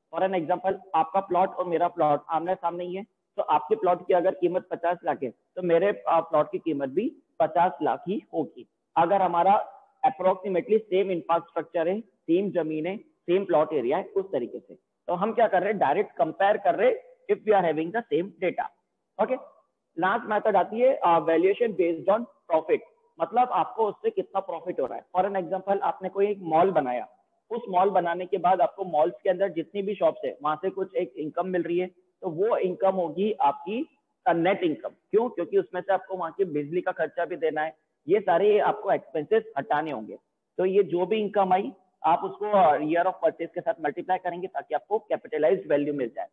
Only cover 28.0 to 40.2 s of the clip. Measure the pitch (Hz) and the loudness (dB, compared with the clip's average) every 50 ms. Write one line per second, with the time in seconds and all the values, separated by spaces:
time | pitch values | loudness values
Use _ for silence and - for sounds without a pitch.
28 | 175 170 170 180 180 180 - 180 165 175 190 180 170 160 - - 190 180 160 147 | 0 0 -2 -4 -4 -4 -4 0 2 2 4 4 2 0 0 -4 -6 -2 2 2
29 | 156 175 180 - - 202 180 175 196 196 151 165 156 - - 202 196 196 208 185 | 2 2 0 -2 -2 -2 0 0 0 -2 -2 -4 -8 -6 -6 -6 -4 -4 -2 0
30 | 180 160 151 - - 127 98 - - 151 156 - - 190 185 190 190 185 - - | 2 0 0 0 -4 -6 -6 -4 -4 -4 -2 -2 -4 -4 -4 -4 -6 -4 -2 -4
31 | 180 - - - 151 151 - 170 175 185 180 180 160 165 175 175 185 185 - _ | -4 -4 -6 -8 -8 -6 -4 -4 -4 -2 -2 -2 -2 -2 -2 -2 -4 -4 -8 _
32 | _ _ _ _ - 190 156 160 196 226 233 - - 185 180 - 190 190 190 190 | _ _ _ _ -8 -8 -4 -2 0 0 0 0 0 -2 -2 0 0 0 2 0
33 | 175 160 147 170 202 220 - - 143 143 143 - - 175 214 247 330 - _ _ | -2 -4 -2 -2 -2 -2 0 0 0 0 0 -2 -4 -8 -6 -6 -6 -8 _ _
34 | _ _ _ _ _ 180 170 170 165 185 202 - 180 165 143 - - 101 - _ | _ _ _ _ _ 0 2 2 2 2 2 2 0 -2 -2 -2 -6 -12 -14 _
35 | _ _ - 214 233 247 - - 170 151 185 196 175 - - 180 180 196 190 185 | _ _ 0 0 0 0 -2 -6 -6 -2 0 0 0 0 -4 -8 -2 -2 -2 -2
36 | 185 - 190 185 170 165 - - 196 180 147 147 147 143 165 180 - 185 175 - | -2 -6 -8 -6 -6 -6 -4 -4 -4 -2 -2 -4 -4 -4 -4 -4 -2 -4 -2 -2
37 | 160 143 - - 170 151 175 156 160 156 151 151 151 160 - _ _ _ _ _ | -4 -4 -2 -4 -6 -4 -4 -2 -2 -2 -2 -2 -4 -6 -6 _ _ _ _ _
38 | _ 143 185 220 196 190 170 170 196 208 208 208 170 160 147 - - 196 170 147 | _ 0 0 2 2 2 2 4 4 4 4 4 4 2 0 0 0 0 0 -2
39 | - - - 160 147 - 214 220 220 220 - 139 143 - 151 147 156 160 139 113 | -2 -4 -6 -6 -2 0 0 0 0 -2 -6 -8 -4 -2 -2 -2 -2 -2 -6 -8
40 | 110 101 92 - | -8 -10 -14 -16